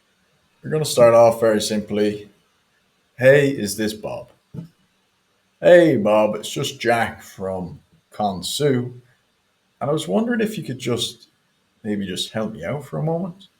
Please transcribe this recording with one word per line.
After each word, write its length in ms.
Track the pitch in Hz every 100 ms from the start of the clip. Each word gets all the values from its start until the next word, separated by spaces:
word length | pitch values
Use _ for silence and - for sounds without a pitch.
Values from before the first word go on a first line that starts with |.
| _ _ _ _ _ _
we're 80 | -
gonna 140 | 156
start 300 | 147 - 117
off 260 | 117 117 113
very 200 | 113 107
simply. 680 | 104 107 98 104 104 104 - _ _ _ _ _ _ _ _ _
Hey, 340 | 127 143 139
is 260 | 135 101 107
this 160 | 107
Bob? 380 | - - - - _ _ 165 - _ _ _ _ _ _ _ _ _
Hey, 360 | 165 175 165 127
Bob, 400 | 101 107 107 107
it's 140 | -
just 300 | - 139 -
Jack 420 | 113 117 110 -
from 580 | - - 95 95 87 76 _ _ _
Khonsu, 800 | - 104 92 - - 143 123 123 120 _ _ _ _ _ _ _ _
and 100 | 135
I 20 |
was 140 | 151 170
wondering 340 | 196 233 240
if 160 | 214 -
you 60 |
could 160 | 143 123
just, 500 | 123 120 - - _ _ _ _ _ _
maybe 240 | 110 104 98
just 260 | 92 -
help 200 | 110 107
me 120 | -
out 200 | 82 143
for 140 | 147 156
a 40 |
moment. 460 | 156 165 185 175 - _